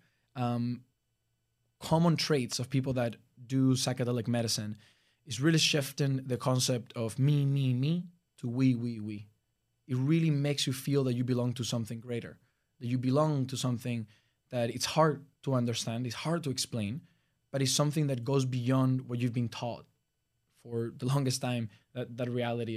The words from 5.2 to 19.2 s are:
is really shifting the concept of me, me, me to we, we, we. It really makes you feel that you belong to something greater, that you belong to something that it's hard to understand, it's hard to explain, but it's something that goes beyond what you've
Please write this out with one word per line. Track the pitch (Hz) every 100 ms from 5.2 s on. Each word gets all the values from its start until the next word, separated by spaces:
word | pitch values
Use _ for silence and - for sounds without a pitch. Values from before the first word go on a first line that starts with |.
| -
is | 127 156
really | 160 -
shifting | 156 135 - 139 135 135
the | 120 131
concept | 127 127 123 - 123
of | 113 - 139
me, | 147 139
me, | 139 131 123 143
me | 175 175 - _ -
to | 123 123
we, | 131 120
we, | 120 113 107
we. | 104 104 _ _ _ _ _ -
It | 127 139
really | 165 160 143 143
makes | 139 -
you | 127 -
feel | 139 131
that | 123
you | 123
belong | 123 123 120
to | 113
something | 120 107 117 123
greater, | 117 95 - _ _ _ _
that | 123
you | 123 127
belong | 139 156 143 127
to | 123 131
something | 117 127 120 107 _ _ _ _
that | 123 117 127
it's | - 156
hard | 160 160 - _
to | 139 127
understand, | 120 117 - 117 123
it's | - 156
hard | 170 135
to | -
explain, | - 120 101 135 - _ _ _ _
but | 139
it's | 131 -
something | 147 151 147
that | 127 117
goes | 135 131
beyond | 127 120 131 131 131 123
what |
you've | 120